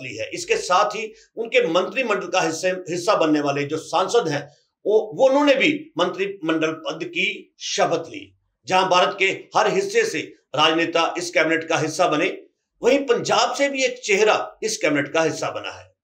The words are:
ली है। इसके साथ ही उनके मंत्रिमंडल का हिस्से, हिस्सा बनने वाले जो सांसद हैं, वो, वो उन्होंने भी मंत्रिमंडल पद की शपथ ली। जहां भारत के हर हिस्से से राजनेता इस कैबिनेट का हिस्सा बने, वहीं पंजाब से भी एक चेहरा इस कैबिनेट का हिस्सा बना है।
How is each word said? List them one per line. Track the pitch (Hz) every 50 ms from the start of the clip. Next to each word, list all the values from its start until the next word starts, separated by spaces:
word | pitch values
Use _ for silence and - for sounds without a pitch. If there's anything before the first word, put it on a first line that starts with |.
ली | 135 123 101
है। | 110 107 - 165
इसके | 160 - - 220
साथ | 214 - - 180 190 208 208
ही | - 220 220 214 - _ _ _ -
उनके | 208 240 226 247 247 -
मंत्रिमंडल | - 165 185 202 - - 262 247 220 202 185 175
का | 170 175 185
हिस्से, | 160 165 - - 185 185
हिस्सा | 185 - - 151 170 175 - 220 196
बनने | 160 160 156 151 147
वाले | 143 143 139 143 143
जो | 139 156
सांसद | - - - 160 170 190 185 - 233 185
हैं, | 156 143 - - - _ _ _ _ _ _ -
वो, | 180 214 220 214 - 151
वो | 175 269
उन्होंने | 262 269 285 294 285 262
भी | - 208 156 - - - - -
मंत्रिमंडल | 151 180 175 - 170 196 196 - - 156 165 160 160 160 160
पद | 160 - 135 139 160 160 170
की | - - 175 190 202 202 - - _ _ -
शपथ | - - - 208 180 143 165 - - -
ली। | 113 95 95 - _ _ _ _ _ _ -
जहां | 123 185 185 185 -
भारत | 180 180 196 196 196 -
के | 190
हर | 190 160 - - - - 190 220
हिस्से | 196 170 190 202 - - 233 208
से | - 170 139 - - - _ _ - -
राजनेता | 143 156 160 160 165 170 165 165 165 165 - -
इस | 170 170 -
कैबिनेट | - 175 160 160 165 160 160
का | - 165
हिस्सा | 147 156 147 - - 175
बने, | - 151 151 180 196 - - - _ _ _ _ _ _ - 175
वहीं | 240 277 285
पंजाब | 277 254 233 196 143 170 202 208 247 - -
से | 269 277 277
भी | 269 262 262
एक | 247 240 -
चेहरा | - 208 196 196 214 214 180 - - - - - 220
इस | 214 -
कैबिनेट | - - 151 147 143 139
का | - - 160
हिस्सा | 160 151 - - 151 113
बना | 104 104 101 92 - -
है। | - _ _ _